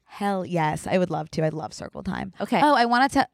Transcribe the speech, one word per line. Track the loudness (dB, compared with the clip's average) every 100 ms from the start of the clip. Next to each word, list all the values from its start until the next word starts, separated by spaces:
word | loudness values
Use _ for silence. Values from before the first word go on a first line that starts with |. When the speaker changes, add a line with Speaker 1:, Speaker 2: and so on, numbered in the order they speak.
| _
Speaker 1:
Hell | -6 -4 -2 -2
yes. | 0 0 -2 -2
I | 0
would | 0
love | -2 -4
to. | -2 -2
I |
love | -2 -10
Circle | -12 -14 -10
Time. | -8 -8 -10 -10
Speaker 2:
Okay. | -2 4
Speaker 1:
Oh, | 4 4
I | 4
wanted | 4 2
to, | 2 2